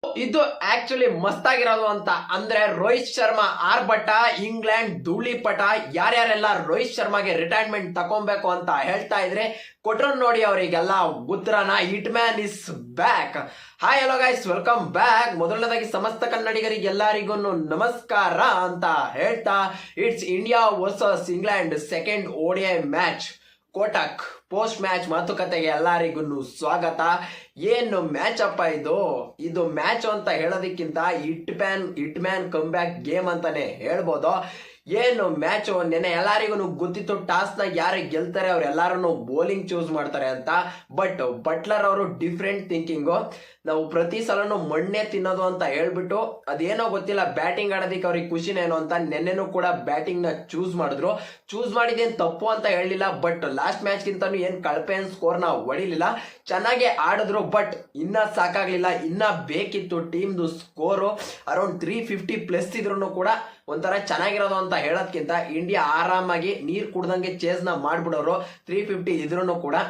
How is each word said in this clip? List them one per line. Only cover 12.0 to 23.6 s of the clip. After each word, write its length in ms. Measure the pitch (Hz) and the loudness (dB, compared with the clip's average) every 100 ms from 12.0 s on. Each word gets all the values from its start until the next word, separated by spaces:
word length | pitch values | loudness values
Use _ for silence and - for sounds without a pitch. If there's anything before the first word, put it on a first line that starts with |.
| 233 233 233 220 | -2 2 2 2
is 320 | 208 202 - 143 120 139 | -4 -8 -12 -12 -10 0
back. 420 | 196 208 151 - - - - _ | 2 2 0 -6 -10 -14 -20 _
Hi, 200 | 180 277 | 4 4
hello 160 | 262 262 | 4 4
guys, 340 | 254 247 196 | 4 2 0
welcome 400 | 185 180 233 - | 0 2 2 2
back. 440 | 175 240 226 233 175 | 2 6 6 4 0
ಮೊದಲನೇದಾಗಿ 540 | 170 220 233 233 214 | 0 0 0 0 -2
ಸಮಸ್ತ 320 | 196 220 220 | -2 -2 -2
ಕನ್ನಡಿಗರಿಗೆ 640 | 226 226 220 220 220 220 190 | -2 0 0 0 0 0 0
ಎಲ್ಲರಿಗೂ 480 | 196 214 214 196 214 202 | 2 2 2 0 -2 0
ನಮಸ್ಕಾರ 880 | 180 151 165 233 240 - 208 185 170 | -2 0 0 0 -2 -2 2 2 4
ಅಂತ 440 | 247 190 180 175 175 156 127 123 | 4 4 0 0 0 2 0 0
ಹೇಳ್ತಾ, 640 | 190 226 208 196 190 190 - - | 0 0 0 2 0 -4 -12 -2
it's 400 | 226 233 175 185 | -2 0 -2 -2
India 420 | 220 233 220 180 | 2 4 6 4
versus 580 | 190 202 214 175 175 180 | -2 2 2 2 0 -2
England 340 | 202 202 170 | 0 0 0
second 640 | 147 - 170 170 208 180 | -2 -4 -4 -2 -4 -4
O 240 | 160 160 185 | -2 0 0
D 20 | |
I 240 | 190 175 | 2 0
match. 580 | 143 156 175 147 - - _ _ | 0 2 2 0 -10 -14 _ _